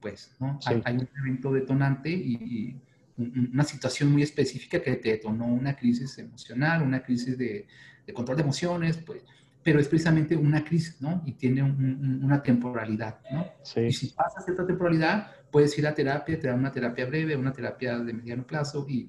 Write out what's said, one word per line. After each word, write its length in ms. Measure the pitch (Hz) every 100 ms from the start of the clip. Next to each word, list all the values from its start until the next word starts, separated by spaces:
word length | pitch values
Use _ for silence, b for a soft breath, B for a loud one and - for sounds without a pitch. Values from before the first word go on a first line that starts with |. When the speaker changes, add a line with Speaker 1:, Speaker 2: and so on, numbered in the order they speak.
Speaker 1:
pues, 340 | 104 - - -
¿no? 180 | 131 139
Speaker 2:
Sí. 120 | 131
Speaker 1:
Hay, 100 | 117
hay 140 | 123 123
un 100 | 127 139
evento 360 | 131 131 135
detonante 560 | 135 131 135 139 135 156
y, 240 | 180 135
y 480 | 113 - 113 95 - - b b -
un, 120 | 120 127
un, 120 | 123
una 100 | 131
situación 480 | 151 139 170 - 143
muy 100 | 143
específica 580 | 143 - 135 - - 175
que 160 | 135 123
te 140 | 113
detonó 340 | 107 110 110 120
una 320 | 123 139 139
crisis 400 | 123 120 - -
emocional, 640 | - - - 117 151 165
una 200 | 143 131
crisis 360 | - 120 123 127
de, 280 | 120 104 - B B B -
de 80 |
control 220 | - 120 165
de 80 |
emociones, 540 | 147 - 175 175 165 160
pues, 260 | - - - b b b
pero 160 | 165 147
es 80 | 143
precisamente 480 | 156 170 160 151 165
una 260 | 147 151
crisis, 400 | 147 170 - -
¿no? 200 | 139 180 139
Y 60 |
tiene 300 | - 131 135
un, 80 | 139
un, 500 | 139 131 135 135 127
una 220 | 135 143
temporalidad, 760 | 135 120 120 117 107 110 113 - -
¿no? 140 | 143 185 -
Speaker 2:
Sí. 160 | - 117
Speaker 1:
Y 140 | 117
si 140 | - -
pasa 340 | - 170 -
cierta 260 | - - 180
temporalidad, 640 | 170 175 160 160 208 - B -
puedes 260 | 147 147 147
ir 80 | 151
a 80 | 151
terapia, 420 | 135 147 - 156
te 120 | 135
dan 100 | 123
una 120 | 135
terapia 320 | 135 120 120 127
breve, 320 | 156 160 143
una 160 | 135
terapia 440 | 131 117 - 127 120
de 120 | 117
mediano 340 | 110 117 123 127
plazo 400 | 156 139 147 139
y, 180 | 127